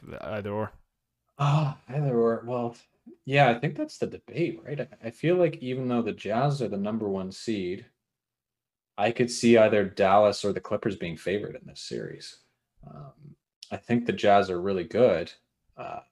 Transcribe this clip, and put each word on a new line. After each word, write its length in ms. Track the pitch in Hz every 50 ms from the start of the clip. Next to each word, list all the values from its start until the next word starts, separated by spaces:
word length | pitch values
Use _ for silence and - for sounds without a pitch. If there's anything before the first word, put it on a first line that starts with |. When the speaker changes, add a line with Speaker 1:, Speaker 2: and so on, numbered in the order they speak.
| - - - -
Speaker 1:
either 300 | - - 107 107 98 101
or. 220 | 101 107 107 - - - _ _ _ _ _ _ _ _ _ _ _ -
Speaker 2:
Ah, 400 | 143 143 143 156 151 139 - - _ -
either 260 | 127 151 147 135 120 117
or. 240 | 117 117 113 110 117
Well, 300 | 120 127 120 120 113 117 - _ _ _ _ _ - - - -
yeah, 240 | 131 135 139 143 123
I 40 | 117
think 220 | 117 - 165 -
that's 220 | - 302 - - -
the 80 | 127
debate, 540 | - - - - - 104 143 170 127 - - -
right? 140 | - 147 143
I, 80 | 123 - - - - 113
I 20 |
feel 260 | - - 143 160 180
like 200 | 180 175 160 143 139 131
even 260 | 127 127 135 131 123
though 140 | 123 120 110
the 100 | 104 98
Jazz 500 | - - 98 107 120 135 147 139 131 120
are 60 | 101
the 80 | 104
number 320 | 98 98 104 113 110 110 101
one 240 | 98 95 92 95 95
seed, 540 | - - 117 110 101 92 87 95 101 113 - _ _ _ _ _ _ _ _ _ _ _ _ _ _ _ _ _ _ _ _ _ -
I 120 | 104 117
could 200 | 120 - 123 120
see 280 | - - - 117 117 110
either 260 | 110 107 110 104 98
Dallas 580 | 92 - - 98 95 98 104 107 104 98 - -
or 100 | 101 92
the 60 | 92
Clippers 360 | - - 104 104 - 113 95
being 200 | - 87 85 82 -
favored 360 | - 90 95 202 - - -
in 120 | - -
this 160 | - - - -
series. 560 | - 60 58 - - - - - - - - _ _ _ _ _ _ _ _ -
Um, 260 | - - 147 147 135 - _ 147 147 - _ _ _ _ _ - -
I 60 | 104
think 300 | - - - 120 120 120
the 60 | - 98
Jazz 360 | - - 104 101 101 101 95
are 100 | 90 87
really 260 | 90 101 98 90 85
good, 460 | - - 107 127 113 90 80 85 - - _ _ _ _ _ _ _ _
uh, 240 | - - - - - - _